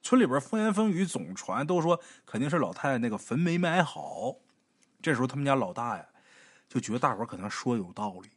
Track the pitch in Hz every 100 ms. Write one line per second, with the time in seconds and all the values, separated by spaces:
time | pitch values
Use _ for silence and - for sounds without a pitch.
0 | - 254 254 269 - 220 214 196 220 170
1 | 190 - 151 185 - 196 151 180 160 170
2 | - - - 110 143 165 104 - 147 127
3 | 117 107 - 147 175 170 175 175 165 -
4 | - - 117 - _ _ _ _ _ _
5 | - 123 127 139 139 135 98 90 120 95
6 | - _ _ - - _ _ 127 - 117
7 | 147 101 113 90 101 - 131 120 87 -
8 | 104 92 92